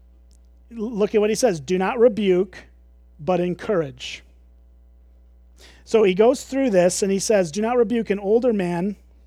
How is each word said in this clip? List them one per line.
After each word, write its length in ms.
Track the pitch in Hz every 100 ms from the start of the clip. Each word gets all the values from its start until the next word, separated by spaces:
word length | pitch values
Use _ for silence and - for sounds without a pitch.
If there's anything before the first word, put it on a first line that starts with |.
| - _ _ - - - -
look 440 | 233 214 214 208
at 60 | 220
what 80 | 214
he 80 | 220
says, 240 | 247 165
"Do 160 | 135 185
not 220 | 190 254
rebuke, 580 | 240 208 196 180 202 - - _ _ - - -
but 200 | 151 180
encourage." 800 | 180 175 - 196 143 123 - - - _ _ - - _ _ _ _ _ _ _ _ - - -
So 200 | - 226
he 100 | 202
goes 300 | 185 226 285
through 260 | - 269 269
this 320 | 190 175 -
and 100 | 196
he 60 | 196
says, 340 | - 208 170
"Do 80 | 165
not 160 | 220 247
rebuke 320 | 214 240 220
an 100 | 202
older 360 | 196 226 247
man, 420 | 208 175 175 196 202 _ _